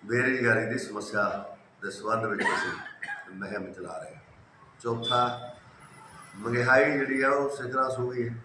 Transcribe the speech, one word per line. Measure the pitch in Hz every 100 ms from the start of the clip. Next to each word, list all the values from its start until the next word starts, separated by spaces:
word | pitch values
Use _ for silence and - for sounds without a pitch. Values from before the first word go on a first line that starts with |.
ਬੇਰੁਜ਼ਗਾਰੀ | 101 120 131 127 117 113 -
ਦੀ | -
ਸਮੱਸਿਆ | - 104 98 104 101 - - - - -
ਦੇ | 98
ਸੰਬੰਧ | - 104 113
ਵਿੱਚ | 110 101
ਅਸੀਂ | - - - - - - - - -
ਮੁਹਿੰਮ | 95 98 101 95
ਚਲਾ | 92 87 92
ਰਹੇ | -
ਹਾਂ। | - - - - - - -
ਚੌਥਾ, | 117 117 117 123 123 - - - - - - - - - - 101
ਮਹਿੰਗਾਈ | 110 120 123 131 151
ਜਿਹੜੀ | 139 135 135
ਆ, | 135
ਉਹ | 139 139 -
ਸਿਖਰਾਂ | 123 131 131
ਛੂਹ | 123 123
ਗਈ | 123 117
ਹੈ। | 117